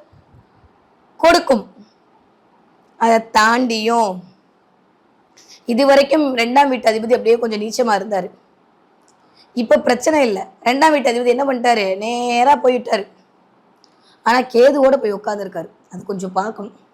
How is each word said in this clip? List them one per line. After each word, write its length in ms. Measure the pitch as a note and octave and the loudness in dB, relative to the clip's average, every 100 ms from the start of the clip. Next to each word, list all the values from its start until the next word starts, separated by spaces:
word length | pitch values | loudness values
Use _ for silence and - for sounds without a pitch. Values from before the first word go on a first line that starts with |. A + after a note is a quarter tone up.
| _ _ _ _ _ _ _ _ _ _ _ _ | _ _ _ _ _ _ _ _ _ _ _ _
கொடுக்கும். 560 | D#4+ E4+ - A#3 - _ - _ _ _ _ _ _ _ _ _ _ _ | 2 2 0 -4 -4 _ -20 _ _ _ _ _ _ _ _ _ _ _
அதை 260 | A#3 A3+ A3+ - | 0 0 0 2
தாண்டியும் 800 | A3 A#3+ B3+ A3 A3 A#3 G#3+ F#3 - _ _ _ _ _ _ _ _ _ _ _ _ - - | 2 2 -2 -2 0 0 -2 -4 -14 _ _ _ _ _ _ _ _ _ _ _ _ -16 -6
இதுவரைக்கும் 720 | A3 B3+ C#4 C#4 D#4 C#4+ B3 | 0 4 4 4 0 0 -2
ரெண்டாம் 320 | A#3 C4 C#4+ | 0 2 2
வீட்டு 240 | B3+ A3+ | 0 0
அதிபதி 220 | A3 A3+ | -2 0
அப்படியே 260 | A#3 G#3+ A#3 | 0 2 0
கொஞ்சம் 220 | A#3 G#3+ | 0 -6
நீச்சமா 300 | G#3+ G#3+ A#3 | -6 -4 -2
இருந்தாரு. 380 | G3+ G3+ G3 F3+ - _ _ _ _ _ _ _ _ _ _ _ | -2 -2 -6 -6 -14 _ _ _ _ _ _ _ _ _ _ _
இப்ப 240 | A#3+ A#3 D4 | -8 0 0
பிரச்சனை 500 | - A#3+ - D#4 B3+ | 0 -2 0 0 0
இல்ல. 200 | F#3+ - _ | -2 -8 _
ரெண்டாம் 280 | A3+ C4+ D#4+ | -4 2 2
வீட்டு 200 | D4 B3 | 2 0
அதிபதி 160 | A#3+ B3 | 0 0
என்ன 180 | A#3+ C#4 | 0 -2
பண்ணிட்டாரு? 520 | B3+ A#3+ A3+ F#3+ F#3+ | -2 0 0 -2 -4
நேரா 580 | G#3+ A#3+ A#3+ A#3+ B3+ C#4 | -6 -6 -2 2 2 4
போயிட்டாரு. 520 | B3+ B3 - A3 G3+ _ _ _ _ _ _ _ _ _ _ _ | 2 0 -2 -4 -4 _ _ _ _ _ _ _ _ _ _ _
ஆனா 160 | - B3+ | 0 0
கேதுவோட 580 | B3 A#3 C4 D4 C4 C4+ | 0 4 4 4 2 2
போய் 160 | A3+ | -2
உட்கார்ந்துருக்காரு. 540 | G3 G#3+ G#3 F#3+ F3+ D#3+ _ _ | -6 -8 -8 -8 -12 -14 _ _
அது 160 | F3+ - | -18 -12
கொஞ்சம் 260 | F#3+ F#3+ | -10 -6
பார்க்கணும். 440 | F#3 G#3 - G3+ - _ | -4 -6 -10 -16 -18 _